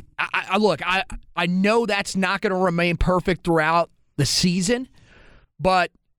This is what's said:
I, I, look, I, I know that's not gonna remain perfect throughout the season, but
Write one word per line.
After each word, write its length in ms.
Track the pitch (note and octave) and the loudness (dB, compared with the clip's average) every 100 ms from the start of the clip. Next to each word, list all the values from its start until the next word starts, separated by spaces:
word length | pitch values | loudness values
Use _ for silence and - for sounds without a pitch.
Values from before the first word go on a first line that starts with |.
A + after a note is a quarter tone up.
| - - | -12 -8
I, 280 | E3+ F#3 - | -6 -6 -2
I, 60 | G3 | 0
look, 280 | G#3 D3+ F3 | 0 0 -2
I, 200 | F#3+ - - - - | -4 -4 -10 -10 -6
I 100 | F3 | -2
know 400 | F#3 G3+ A#3 A3+ | 0 2 2 0
that's 320 | G3+ G3 F#3+ | -2 -4 -2
not 240 | F#3 G3 | -2 -2
gonna 180 | G#3 F#3 | -2 0
remain 380 | F#3 E3+ F3 E3+ | 0 2 0 0
perfect 480 | - F3+ G3 E3+ F3 | 2 2 0 -2 0
throughout 440 | E3 D#3 E3+ E3 _ _ - | 2 2 2 0 _ _ -4
the 80 | C3+ | -2
season, 600 | - F#3 F3 F3+ B3 C4 - - - - - _ - | 2 2 2 0 -2 -4 -14 -20 -20 -20 -20 _ -4
but 300 | F3+ F#3 E3+ - _ | 0 2 0 -4 _